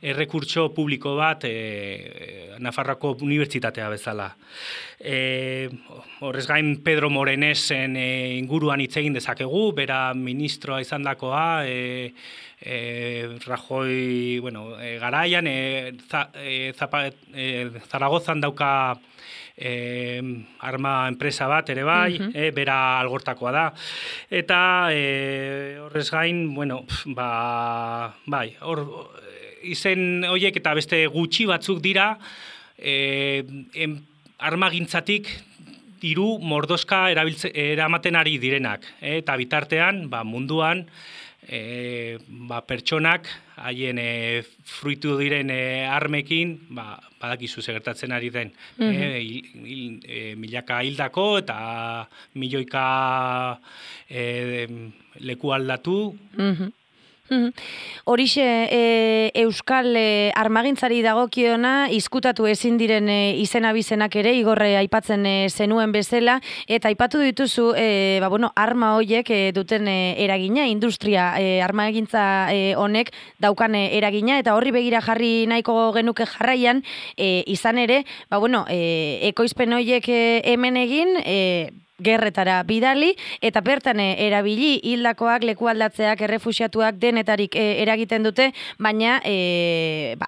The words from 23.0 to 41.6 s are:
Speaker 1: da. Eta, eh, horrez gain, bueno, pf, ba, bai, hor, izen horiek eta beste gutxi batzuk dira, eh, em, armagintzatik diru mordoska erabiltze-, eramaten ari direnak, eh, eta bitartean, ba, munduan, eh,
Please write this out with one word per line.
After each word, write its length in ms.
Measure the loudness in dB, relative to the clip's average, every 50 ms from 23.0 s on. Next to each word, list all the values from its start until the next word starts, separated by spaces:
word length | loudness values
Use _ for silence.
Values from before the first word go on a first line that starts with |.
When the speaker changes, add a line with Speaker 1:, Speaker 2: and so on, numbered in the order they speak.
| 0 -2 -4 -4 -4 -6 -6 -4 -4 -2
Speaker 1:
da. 220 | 0 0 0 0 -2 -8 -14 -12 -12 -10 -10 -12 -12 -14 -12 _
Eta, 600 | -4 -4 0 2 4 4 4 4 4 4 2 2
eh, 840 | 2 2 0 0 0 -2 -2 -4 -4 -4 -6 -6 -6 -8 -8 -10 -12 -14
horrez 280 | -16 -6 -6 -4 -4 -2
gain, 440 | 0 0 0 0 0 -2 -2 -4 -4
bueno, 280 | -4 -4 -4 -4 -6 -8 -8
pf, 160 | -8 -8 -8 -8 -6
ba, 1000 | -6 -4 -2 -2 -2 -2 -2 -2 -2 -2 -2 -4 -4 -4 -6 -6 -6 -8 -8 -12 -14 _
bai, 300 | -6 -4 -4 -4 -6 -8 -14
hor, 480 | -8 -6 -6 -6 -6 -8 -12 -16 -16 -18 -20 -20 -20 -20 -20 -20 -20 -20 -20 -16 -12
izen 600 | -10 -8 -2 0 0 0 2 0 0 0 -2 -2
horiek 320 | 0 0 2 2 2 0 0
eta 160 | 0 0 0
beste 320 | 0 0 0 2 2 2 2
gutxi 380 | 2 0 -2 0 0 0 2
batzuk 340 | 2 0 0 0 -2 -4 0
dira, 360 | 0 0 2 2 2 2 0 -4 -10 -20 -18 -18 -20 -20 -20 -20 -20 -20 _ -10
eh, 640 | -4 -2 0 0 0 0 -2 -2 -2 -2 -2 -2 -4 -6 -12 -16 -16 -14 -6
em, 320 | -6 -4 -4 -4 -8 -14 _ _ _ _ _ _ _
armagintzatik 920 | -4 -2 0 2 0 0 0 -2 -4 -2 -2 -4 0 0 -2 -2 -2 -6 -14 -14 -16 _ _ _ -20 -20 -20 -20 _ -20 -20 -8
diru 360 | -4 -2 0 0 0 0 0 -2
mordoska 720 | -2 -2 0 0 0 0 -2 -2 0 0 2 2 4 4
erabiltze-, 420 | 2 2 2 0 -2 -4 -8 -6 -4
eramaten 600 | -4 -2 -2 0 0 0 0 0 0 0 2 2
ari 220 | 2 2 2 0 -2
direnak, 440 | -2 -2 -2 0 -2 -4 -6 -6 -10 -18 -20 -12
eh, 160 | -8 -6 -6 -4
eta 180 | -4 -4 -4 -4
bitartean, 720 | -2 -2 -2 -2 -2 0 0 0 2 0 0 -2 -6 -8
ba, 140 | -8 -6 -6
munduan, 600 | -6 -6 -6 -6 -2 0 0 2 2 0 -2 -4 -12 -18 -20 -20 -20 -20 -20 -20 -20 -20 _ -16 -12
eh, 720 | -12 -10